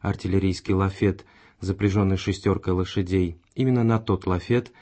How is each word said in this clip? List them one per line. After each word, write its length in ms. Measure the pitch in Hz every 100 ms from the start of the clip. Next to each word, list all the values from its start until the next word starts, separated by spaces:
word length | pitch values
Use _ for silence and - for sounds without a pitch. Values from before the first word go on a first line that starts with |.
артиллерийский 720 | 101 - 92 95 95 87 -
лафет, 540 | 95 98 95 101 95 - - - _
запряжённый 580 | 95 98 101 104 95 95
шестёркой 560 | - 95 101 92 -
лошадей. 680 | 90 90 104 87 92 90 82 _ -
Именно 280 | 131 123
на 160 | 113 113
тот 260 | 113 92 92
лафет, 480 | 90 - 120 123 -